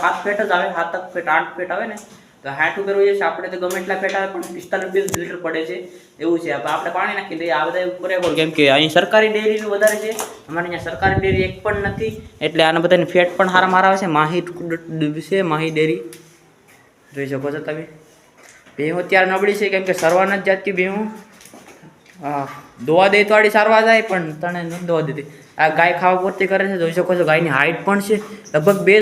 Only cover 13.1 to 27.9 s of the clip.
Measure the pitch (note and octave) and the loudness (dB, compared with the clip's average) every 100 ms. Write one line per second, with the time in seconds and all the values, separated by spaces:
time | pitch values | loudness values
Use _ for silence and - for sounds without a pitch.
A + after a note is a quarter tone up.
13.1 | F3+ F3 - F#3+ F#3 F#3 F#3 F#3+ G3 G3 | 2 2 2 2 4 4 6 4 4 2
14.1 | D3+ D#3 F3 E3+ - E3+ E3 E3 D#3+ D3+ | 2 2 0 -6 -8 -8 -8 -6 -4 -4
15.1 | D3+ - G3 F3 D#3 D#3+ D#3 D#3 - - | -4 -4 -2 0 -2 -2 0 0 -2 -8
16.1 | - - _ _ _ _ _ _ _ _ | -18 -20 _ _ _ _ _ _ _ _
17.1 | C#3+ C#3 C3+ C#3+ D3+ D3+ D#3 E3 - _ | -8 -6 -4 -4 -6 -8 -10 -10 -18 _
18.1 | _ _ _ - - _ - D3+ F3+ F3 | _ _ _ -20 -20 _ -6 -4 -2 0
19.1 | F#3+ F#3 F#3+ G3+ G3+ G3+ F#3+ F#3+ F3+ E3 | 2 2 0 0 0 -2 -2 -2 0 2
20.1 | F3+ F#3+ G3+ F#3+ F#3+ G3 F3+ F#3 G3+ G#3+ | 2 2 0 0 -2 -2 -2 -2 -2 -6
21.1 | - - - - - - - - _ _ | -10 -20 -20 -20 -20 -20 -20 -20 _ _
22.1 | F3+ C#3+ D3 C3 - - - B2 E3 G3 | -12 -6 -6 -6 -12 -20 -10 0 4 6
23.1 | G3+ G#3 G#3+ G#3+ G#3+ G#3+ A3 A3 A3+ A3 | 4 4 4 4 4 4 6 6 4 2
24.1 | F#3+ D#3+ D#3 F3 F3 E3+ E3+ F3 D#3+ D3+ | -2 -4 -6 -6 -6 -8 -8 -2 -2 -2
25.1 | C3+ C3+ - - - D#3 D#3 F3 - F3+ | -6 -12 -16 -10 0 2 4 2 4 2
26.1 | F#3 F#3 F#3+ F#3+ F#3+ F#3+ F#3+ E3 E3+ F3 | 2 0 -2 0 0 0 0 -2 0 0
27.1 | F3+ D#3+ D#3 E3 C3+ D3 E3+ G3 | 2 4 2 2 2 0 0 0